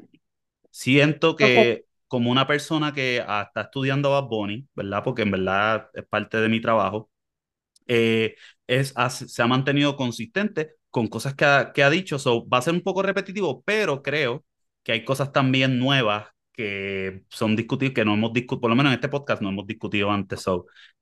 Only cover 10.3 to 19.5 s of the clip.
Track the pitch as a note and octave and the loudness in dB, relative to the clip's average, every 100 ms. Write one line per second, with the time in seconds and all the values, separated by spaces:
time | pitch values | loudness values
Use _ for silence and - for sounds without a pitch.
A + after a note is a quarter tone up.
10.3 | F#3+ G#3 D#3+ D#3 _ _ B2+ G#2+ A#2 C#3 | -4 -2 -4 -8 _ _ -2 -2 -4 -6
11.3 | C#3 D3 C#3 A2+ - C#3+ F3 F#3+ C#3+ C3 | 0 4 4 2 2 2 2 -2 -4 0
12.3 | A#2 - B2+ E3 F3 F#3+ F#3 G3 G3 G3 | 0 2 0 2 -2 -2 -2 -2 -2 -4
13.3 | G3 F3 - - G#3+ F#3 C#3 C#3 D3 B2 | -4 -4 -4 -2 0 0 -2 -4 -2 -2
14.3 | C#3+ _ _ _ _ - A2+ B2 C3+ C#3 | -4 _ _ _ _ -4 -2 0 -2 0
15.3 | C#3+ C3 C3 C3 B2 C3 C3+ G#2+ G#2 - | 2 2 4 2 2 2 2 2 0 -4
16.3 | _ _ - G#2 G2 G2 F#2+ F#2+ F#2+ - | _ _ -10 -8 -6 -6 -4 -6 -8 -12
17.3 | - A2 A2 A2+ C#3 C3+ C3 G#2 G#2 A2+ | -4 0 0 0 -2 -2 0 0 0 0
18.3 | A#2+ B2 C3 A#2 A#2+ C#3+ A#2+ - C#3 C#3 | -2 -4 -2 0 2 2 0 -2 -6 -4
19.3 | G#2+ G2 | -4 -4